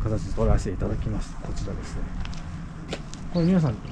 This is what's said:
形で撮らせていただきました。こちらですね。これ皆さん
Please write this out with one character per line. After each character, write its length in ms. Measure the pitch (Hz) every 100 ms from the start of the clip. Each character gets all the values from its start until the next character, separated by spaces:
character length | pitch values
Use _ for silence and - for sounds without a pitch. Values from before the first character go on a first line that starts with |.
形 180 | 104 107
で 100 | -
撮 120 | - 110
ら 140 | 104
せ 60 | 110
て 60 |
い 60 | 95
た 80 | 95
だ 60 | 104
き 120 | 113
ま 140 | 104
し 120 | -
た。 140 | - -
こ 60 |
ち 120 | - -
ら 60 |
で 80 | -
す 140 | - -
ね。 60 | 185 - - - - - - - - - - - -
こ 60 | 175
れ 60 | 165
皆 160 | 190
さ 80 | 151
ん 60 | 107 127